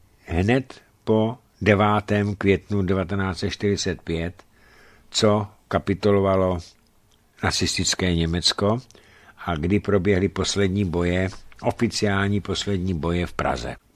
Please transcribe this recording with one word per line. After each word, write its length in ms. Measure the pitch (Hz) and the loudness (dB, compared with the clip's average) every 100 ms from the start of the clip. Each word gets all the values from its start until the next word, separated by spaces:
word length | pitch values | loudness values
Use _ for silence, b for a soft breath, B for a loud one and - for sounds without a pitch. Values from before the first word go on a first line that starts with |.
| _ _ - | _ _ -6
hned 560 | 82 98 127 131 - _ _ | 0 2 0 -2 -16 _ _
po 340 | - 110 110 113 _ - | 0 2 2 -2 _ -4
devátém 760 | 104 101 104 104 - 104 101 101 | 4 4 6 2 0 0 0 0
květnu 460 | 98 95 - 101 | 2 2 0 -2
devatenáct 580 | 92 95 90 101 95 87 | 0 0 -2 -4 -4 -4
set 100 | 98 | -6
čtyřicet 520 | - 101 101 - 80 | -2 -2 -2 -2 -6
pět, 420 | - 82 85 - - b b b b b b | -4 -4 -4 -8 -20 b b b b b b
co 380 | - 107 104 101 - - | 0 2 2 -2 -10 -4
kapitulovalo 920 | 95 - 92 104 101 98 95 92 90 - - _ _ _ _ _ - | -2 0 0 2 4 4 2 2 0 -6 -20 _ _ _ _ _ -6
nacistické 720 | 92 - 90 - 90 - 90 85 | -4 -2 -2 -2 -2 0 0 0
Německo 640 | 82 85 - - 101 117 - b b b b b - | 0 0 -2 0 0 0 -4 b b b b b -6
a 100 | 82 | -2
kdy 240 | 82 101 | 0 0
proběhly 500 | - 101 90 92 95 | 2 0 2 2 2
poslední 560 | 90 92 98 98 98 98 | 0 -4 0 0 0 0
boje, 440 | 85 87 90 95 - - - | 0 0 0 -2 -4 -18 -6
oficiální 800 | 120 - 117 - 104 98 98 101 | -4 0 -2 0 0 0 0 -2
poslední 520 | 90 90 - 98 92 | -2 -6 -2 -2 -2
boje 320 | 85 80 87 85 | -2 0 -2 -2
v 80 | |
Praze. 420 | - 69 65 58 - _ | -2 -2 -2 -6 -12 _